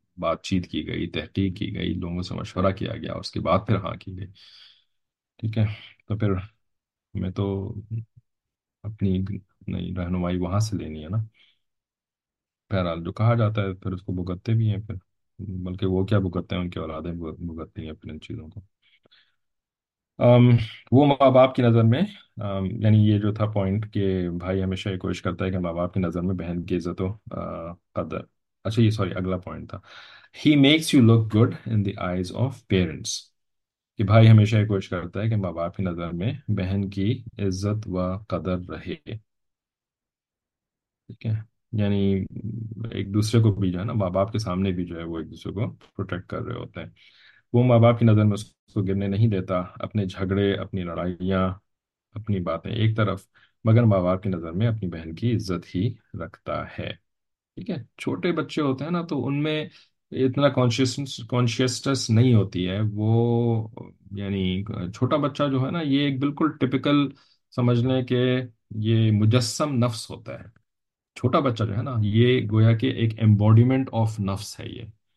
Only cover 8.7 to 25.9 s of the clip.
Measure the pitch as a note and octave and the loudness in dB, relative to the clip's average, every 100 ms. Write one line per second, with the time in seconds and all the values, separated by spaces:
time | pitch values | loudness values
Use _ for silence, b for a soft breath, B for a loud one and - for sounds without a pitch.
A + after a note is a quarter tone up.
8.7 | _ G#2+ A2 G2+ F#2 F#2 G2 - _ - | _ -12 -2 0 0 -2 -8 -14 _ -8
9.7 | F#2 F2 F2+ F2 F2+ F2 F2+ F2+ G2+ A2 | -6 -6 -6 -4 -2 -2 -2 0 0 0
10.7 | F#2 D#2+ D#2 D2+ A2 A2 _ b b b | -4 -8 -10 -6 -6 -6 _ b b b
11.7 | _ _ _ _ _ _ _ _ _ - | _ _ _ _ _ _ _ _ _ -4
12.7 | F#2+ F2 E2 E2+ E2+ A2+ A#2 G#2+ G#2+ G2 | -2 -2 -4 -6 0 0 2 0 0 -4
13.7 | F#2 - F2+ - F2+ F2+ F2+ - A2+ G#2+ | -6 -8 -8 -6 -6 -6 -6 -2 0 0
14.7 | G2 G#2+ F#2 - _ _ - F#2+ F#2 F2+ | -2 -6 -12 -16 _ _ -14 -10 -8 -8
15.7 | F2+ F#2+ F#2 F#2+ G#2 F#2+ F2+ - F2+ F2+ | -4 -2 0 2 2 0 -4 -4 -4 -6
16.7 | E2+ D#2+ D#2+ E2+ E2+ D#2+ D#2+ E2+ D#2+ D#2+ | -6 -8 -8 -8 -8 -10 -10 -10 -10 -12
17.7 | - D#2+ D#2 G2+ D2+ - - D#2+ G2 - | -12 -14 -12 -14 -14 -12 -14 -14 -18 -20
18.7 | _ b b b b b b _ _ _ | _ b b b b b b _ _ _
19.7 | _ _ _ _ - B2 B2 B2 A#2 A2 | _ _ _ _ 2 6 8 8 6 2
20.7 | B B B2+ D3 C3+ C3+ B2+ C3 C3 A#2+ | B B 4 6 6 6 8 6 6 4
21.7 | A#2 A2 C3 G#3 B B - G2+ F#2+ F#2+ | 6 6 4 2 B B -10 -6 -4 -4
22.7 | - A2 G#2+ G#2+ G2+ G#2 G#2+ G#2+ G#2 F#2+ | 0 4 6 6 4 2 -2 -2 0 0
23.7 | G2+ G#2 G#2 G2 F#2 F2 E2+ F2+ F#2+ F#2 | -2 -2 -2 0 0 -2 -4 -4 -2 -2
24.7 | F#2 G#2 F#2 F#2 F2+ F2+ E2+ F#2+ F#2 F2 | -4 -4 -4 -4 -4 -4 -4 -2 -2 -4
25.7 | E2+ F2+ | -4 -4